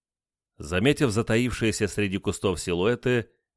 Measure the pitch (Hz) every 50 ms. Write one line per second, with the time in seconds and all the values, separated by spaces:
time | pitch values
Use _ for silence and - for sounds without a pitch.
0 | _ _ _ _ _ _ _ _ _ _ _ - 82 73 85 92 104 139 151 -
1 | 156 123 98 113 110 - 113 117 123 123 104 - 117 110 101 - 110 95 - -
2 | 104 98 92 98 - 104 95 - - 101 90 90 - 92 87 85 92 113 123 120
3 | - 123 123 120 113 - _ _ _ _ _